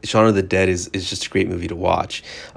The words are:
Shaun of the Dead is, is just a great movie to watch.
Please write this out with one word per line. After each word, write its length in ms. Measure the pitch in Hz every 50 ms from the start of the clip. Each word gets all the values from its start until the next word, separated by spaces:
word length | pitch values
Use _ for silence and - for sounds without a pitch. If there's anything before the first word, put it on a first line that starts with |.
| -
Shaun 240 | - - 110 110
of 80 | 110 101
the 80 | 98 95
Dead 240 | 92 92 95 95
is, 220 | 92 90 87 87 -
is 180 | - 95 90 -
just 180 | 98 - -
a 20 | -
great 180 | - 95 92
movie 220 | 90 90 85 87 87
to 60 | 85
watch. 480 | 87 92 87 87 - - - - - - - - - - - -